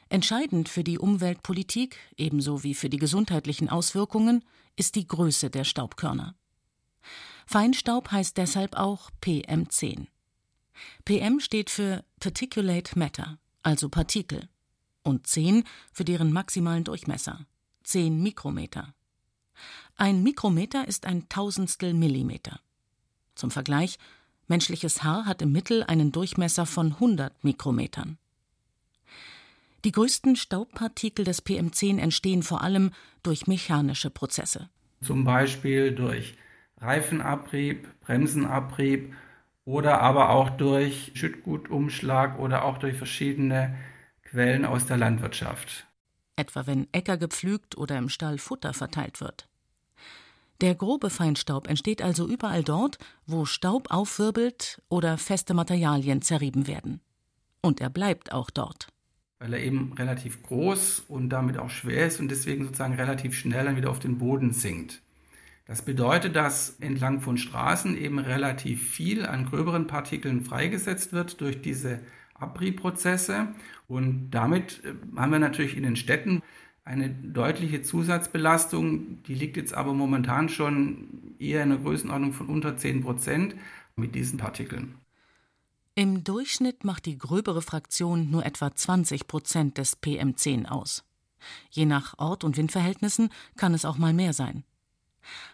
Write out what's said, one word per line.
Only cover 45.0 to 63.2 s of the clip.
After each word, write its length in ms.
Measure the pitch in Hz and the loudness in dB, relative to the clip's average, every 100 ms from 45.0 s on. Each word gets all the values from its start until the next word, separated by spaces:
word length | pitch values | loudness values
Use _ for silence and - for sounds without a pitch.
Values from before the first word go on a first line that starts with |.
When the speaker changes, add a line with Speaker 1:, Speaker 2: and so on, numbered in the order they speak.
| 117 113 - - - - - - - _ _ _ _ - | 4 2 -2 -4 -4 -4 -6 -8 -12 _ _ _ _ -6
Speaker 1:
Etwa 320 | 143 143 131 | -6 -4 -2
wenn 200 | 135 139 | -2 0
Äcker 260 | 180 185 175 | -2 0 -2
gepflügt 600 | 170 - 185 208 - - | -2 -2 -2 -2 -6 -8
oder 200 | 143 135 | -4 -2
im 120 | 127 | -4
Stall 280 | - 156 143 | -4 -4 -4
Futter 360 | - 262 143 | -6 -8 -6
verteilt 480 | - 151 156 - - | -6 -6 -6 -6 -8
wird. 260 | - - - _ _ _ _ _ - - - _ _ - | -12 -12 -18 _ _ _ _ _ -20 -20 -20 _ _ 0
Der 140 | 185 175 | 2 2
grobe 340 | 196 285 196 | 0 0 -2
Feinstaub 580 | - 160 139 - 139 - | 0 0 0 0 -4 -2
entsteht 340 | 143 214 220 | -2 -2 -2
also 260 | 180 165 170 | 0 0 0
überall 360 | 240 214 180 | -2 -2 0
dort, 340 | 151 160 269 - - - - | 0 2 0 -2 -20 -16 -6
wo 200 | 160 147 | -2 -2
Staub 440 | - 185 254 - | 0 0 0 0
aufwirbelt 920 | 175 202 - 214 226 240 - - - - | -2 -2 0 0 2 0 -2 -10 -10 -2
oder 280 | 175 165 160 | 0 2 0
feste 360 | - 190 - | 0 -2 2
Materialien 680 | 175 165 180 156 143 139 135 | 2 2 2 4 2 2 2
zerrieben 460 | - 156 139 139 139 | 2 0 0 0 -2
werden. 340 | 147 - 156 _ _ _ _ _ _ | -4 -8 -10 _ _ _ _ _ _
Und 200 | 170 135 | 0 2
er 80 | 131 | -2
bleibt 420 | 175 202 - - | -2 0 -2 -4
auch 160 | 131 117 | -6 -6
dort. 400 | 143 - - - _ _ _ _ - | -6 -8 -10 -20 _ _ _ _ -12
Speaker 2:
Weil 140 | 117 | -8
er 100 | 123 | -4
eben 300 | 131 135 131 | -2 -2 -2
relativ 500 | - 127 127 117 - | -4 -4 -4 -6 -10
groß 600 | - 127 180 190 - - - | -4 0 2 4 4 4 0
und 220 | 135 127 | -4 -2
damit 280 | 131 127 117 | 0 0 -2
auch 120 | 123 | -6
schwer 380 | - 123 127 165 | -6 -2 2 2
ist 120 | - | 0
und 100 | 139 | -2
deswegen 360 | 135 135 139 135 | -2 0 -2 -2
sozusagen 280 | - 131 | -2 -2
relativ 420 | 131 131 135 | -2 -2 -2